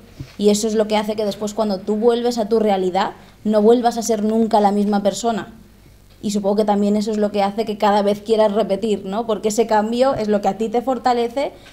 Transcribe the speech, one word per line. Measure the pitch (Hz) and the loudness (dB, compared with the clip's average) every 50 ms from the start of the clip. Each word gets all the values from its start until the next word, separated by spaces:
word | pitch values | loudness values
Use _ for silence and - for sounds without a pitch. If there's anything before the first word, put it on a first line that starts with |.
| - - - - - - - - | -20 -20 -18 -18 -18 -16 -8 0
Y | 202 208 | 2 2
eso | 208 208 226 220 | 2 2 0 -2
es | 208 | 0
lo | 220 214 208 | 0 0 0
que | 214 | 0
hace | 208 214 208 214 | -2 -2 -2 -4
que | 214 214 | -2 -4
después | 202 196 - 214 208 208 | -4 -4 -6 -8 -6 -4
cuando | - 220 214 196 185 | -4 -2 -2 -2 -4
tú | 220 220 214 | -4 -4 -2
vuelves | 214 220 240 233 240 233 240 240 240 | 0 2 2 2 2 0 -2 -2 -2
a | 214 202 | -2 0
tu | 226 220 | 0 2
realidad | 214 214 196 190 185 185 170 190 214 247 - - - - - - - | 2 2 2 2 0 0 0 0 -2 -2 -4 -10 -18 -20 -20 -6 -4
no | 214 214 214 208 | 0 2 4 6
vuelvas | 226 240 254 226 233 233 233 | 6 6 6 4 0 -2 -2
a | 208 | -2
ser | 220 226 214 208 | -2 -2 -2 0
nunca | 214 220 226 226 214 226 208 | 0 0 0 2 2 2 4
la | 208 196 | 4 4
misma | 202 208 202 208 208 202 | 4 2 2 0 0 0
persona. | 202 202 185 - - 233 226 190 - - - - - - - - - - - - - - - - | 0 0 -2 0 -2 -4 -4 -4 -6 -10 -14 -20 -20 -20 -20 -20 -20 -20 -20 -20 -20 -20 -20 -8
Y | - 214 | -6 -4
supongo | 202 208 202 196 208 208 | -4 -2 0 0 0 0
que | 214 | 2
también | 208 202 202 208 202 208 | 0 2 2 2 2 2
eso | 214 208 226 | 0 0 -2
es | 214 208 | -2 0
lo | 208 202 | -2 0
que | - - | 0 0
hace | 196 202 202 233 220 | -2 -2 -2 -4 -4
que | 214 208 208 | -4 -4 0
cada | 214 208 202 208 202 | 2 2 2 2 2
vez | 202 208 208 | 2 0 -2
quieras | - - 220 214 214 214 | -2 0 2 2 2 2
repetir, | 202 220 214 285 285 - - 226 202 196 - | 2 0 0 0 -2 -2 0 -2 -2 -2 -4
¿no? | 190 190 220 240 | -6 -6 -4 -2
Porque | 226 214 190 - 214 | -2 -4 -2 -2 -2
ese | 208 233 220 | 0 0 0
cambio | 220 220 214 208 220 233 240 254 269 - | 2 2 0 0 0 0 2 2 2 2
es | - 214 208 | 0 -2 0
lo | 208 202 | 0 0
que | 202 190 | 0 -2
a | 196 - | -2 -2
ti | 226 226 | -4 -2
te | 220 240 240 | -2 -2 -2
fortalece, | - 262 240 - 254 240 240 233 233 240 277 285 370 - - - - | -2 -4 -2 0 0 0 0 -2 -2 -2 -4 -4 -4 -6 -12 -20 -20